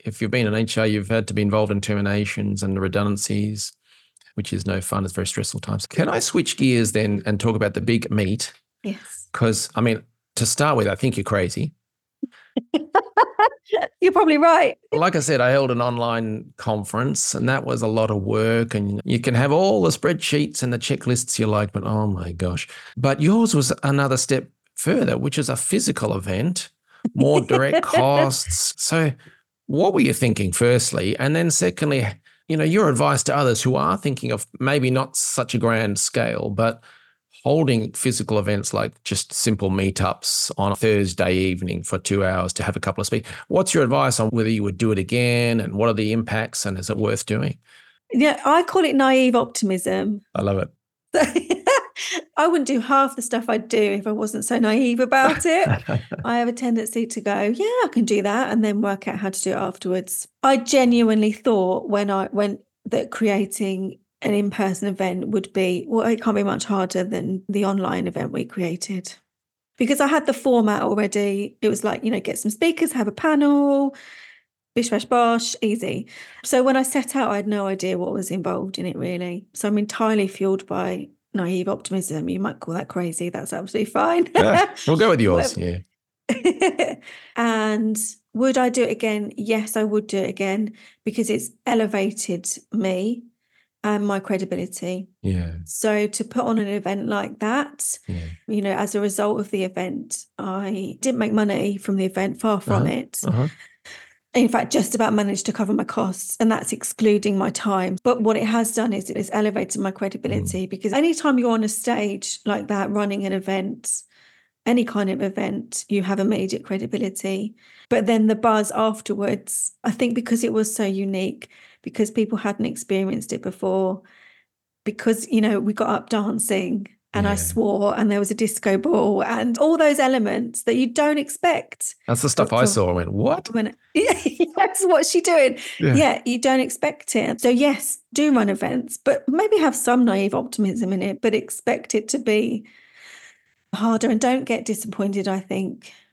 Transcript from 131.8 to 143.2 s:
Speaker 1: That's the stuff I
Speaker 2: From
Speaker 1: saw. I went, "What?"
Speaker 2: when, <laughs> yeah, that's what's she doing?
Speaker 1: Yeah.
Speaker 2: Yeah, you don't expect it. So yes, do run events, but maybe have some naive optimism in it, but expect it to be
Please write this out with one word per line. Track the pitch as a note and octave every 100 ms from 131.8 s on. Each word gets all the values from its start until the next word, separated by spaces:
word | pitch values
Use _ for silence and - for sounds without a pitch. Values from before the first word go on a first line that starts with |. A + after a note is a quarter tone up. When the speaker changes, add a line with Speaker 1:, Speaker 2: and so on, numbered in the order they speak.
| - - -
Speaker 1:
That's | A#2
the | C#3+
stuff | - B2+
I | A2+
Speaker 2:
From | G3+
Speaker 1:
saw. | G3+ F2+
I |
went, | F2 F2
"What?" | G2 A3 E4+ F4+
Speaker 2:
when, | A3+ G#3+ -
<laughs> | _
yeah, | - A4+ - - - F4 -
that's | F#4+ - F#4+
what's | D#4+ D#4+
she | F4
doing? | E4+ E4 C4 - - -
Speaker 1:
Yeah. | - C3
Speaker 2:
Yeah, | D4 - -
you | A#3+
don't | C4 C4
expect | C4 - C#4+ D4 - A3+
it. | - -
So | A#3+
yes, | A#3+ C#4+ C#4+ - - _
do | B3+ D4+ B3+
run | G#3
events, | G3 F3+ - - -
but | - - -
maybe | D#4 G#4 G#4
have | D#4 A#3
some | - B3 A#3+
naive | G3 G3
optimism | - A#3+ - G3 A3+ F#3+
in | F#3+
it, | F#3+ -
but | A3+ G#3+
expect | - - - - -
it | G#3+ A3
to | D4
be | A#3 G#3+ A#3 A3+ - - _ _ - -